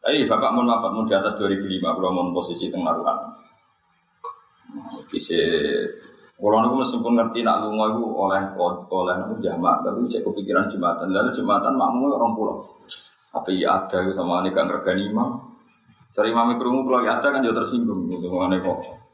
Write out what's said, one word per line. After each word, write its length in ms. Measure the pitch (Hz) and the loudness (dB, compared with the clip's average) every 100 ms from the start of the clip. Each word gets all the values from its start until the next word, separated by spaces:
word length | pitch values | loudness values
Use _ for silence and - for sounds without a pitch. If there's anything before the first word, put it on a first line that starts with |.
| - | 2
Eh, 240 | 151 117 | 2 2
Bapak 240 | 123 135 | 2 4
mohon 160 | 120 120 | 4 4
maaf, 160 | 113 113 | 2 0
mun 160 | 113 104 | -2 2
di 80 | 98 | 2
atas 160 | 104 | 2
dua 160 | - 98 | -2 0
ribu 160 | 95 98 | 0 -2
lima, 240 | 92 85 90 | -2 -2 0
kula 160 | 92 | 0
mohon 240 | 90 90 85 | 0 0 -2
posisi 320 | 87 87 92 | -4 -6 -6
teng 160 | 90 85 | -4 -2
Laruan. 320 | 90 - - - - - _ _ _ _ _ _ _ 480 - _ _ - - - - - | 0 -2 -2 -6 -16 -20 _ _ _ _ _ _ _ -16 -16 _ _ -18 -16 -14 -16 -10
Bisa, 320 | - - 85 80 82 73 - - - - - - _ | -8 -2 0 2 2 0 0 -2 -8 -20 -20 -20 _
kula 240 | 104 110 | 2 4
niku 160 | 117 131 | 4 2
meskipun 400 | 127 120 117 117 | -2 -2 2 2
ngerti 240 | 113 117 | 2 0
nak 240 | 113 113 107 | 0 0 0
lunga 320 | 107 107 113 | 0 0 0
iku 80 | 110 | -2
oleh, 280 | - 95 95 95 - 87 - - | 0 0 0 -2 0 -2 -2 -4
oleh 220 | 92 90 90 - | -2 0 0 -2
niku 160 | - | -4
jamak, 400 | 90 85 - - | -4 0 2 2
tapi 240 | 139 120 120 | 0 -2 -2
cek 160 | - | -2
kepikiran 480 | 98 104 95 92 101 | -4 -4 0 0 0
Jumatan. 400 | 92 87 82 95 | -2 -2 -2 0
Lalu 240 | 95 123 | 0 0
Jumatan 400 | 127 123 101 - | 0 0 2 2
makmum 400 | 131 123 120 139 | 2 2 2 0
rong 240 | 127 113 113 | 2 0 2
puluh. 240 | 104 - - - - - - - - | -2 -4 -12 -20 -4 -4 -4 -20 -10
Apa 160 | - - | -8 -2
iya 320 | 92 82 92 | 0 2 2
ada 240 | - 92 95 | 0 0 0
sama 320 | 92 87 90 92 | -2 0 0 0
ini 80 | |
gak 160 | 95 92 | 0 0
ngergani 400 | 87 95 95 101 | 0 0 0 0
imam? 240 | 110 120 120 - - _ _ _ _ - | -2 -2 -4 -12 -20 _ _ _ _ -8
Cari 160 | - 107 | 0 2
imam 240 | 117 120 120 | 2 2 2
krungu 240 | 123 131 127 | 2 0 2
kula 240 | 123 117 | 2 2
ya 80 | 120 | 2
ada 160 | 143 | 2
kan 80 | 135 | 2
ya 80 | 120 | 2
tersinggung 560 | 113 - 123 113 92 85 | 0 0 0 0 -2 -4
gitu, 240 | 87 87 | -4 -4
ngene 320 | 90 90 92 | -2 0 0
kok 400 | 92 - - - - | 0 -4 -8 -14 -20